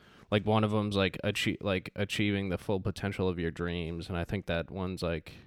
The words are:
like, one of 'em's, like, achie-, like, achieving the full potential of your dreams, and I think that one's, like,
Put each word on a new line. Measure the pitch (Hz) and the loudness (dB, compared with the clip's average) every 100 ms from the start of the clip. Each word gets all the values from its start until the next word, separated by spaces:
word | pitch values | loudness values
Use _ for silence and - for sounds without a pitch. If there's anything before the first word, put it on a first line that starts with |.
| - - - | -20 -18 0
like, | 104 101 | 2 4
one | 110 | 4
of | 107 | 6
'em's, | 107 104 98 | 4 2 2
like, | 95 - | 2 2
achie-, | 104 104 113 - | -2 0 0 0
like, | 101 95 - | 0 0 -2
achieving | - 101 - 104 101 98 | -4 -2 2 2 2 0
the | 87 | -2
full | - 98 | 0 -2
potential | 98 - 101 98 95 | -2 -2 -2 0 0
of | 87 | 2
your | 82 | -2
dreams, | 82 87 87 82 85 80 | -2 -2 -2 -2 -4 -4
and | 90 | -4
I | |
think | 85 101 87 | -2 -2 -2
that | 85 80 | -2 -2
one's, | 98 92 90 | -4 -4 -2
like, | 87 82 - - | -2 -2 -6 -16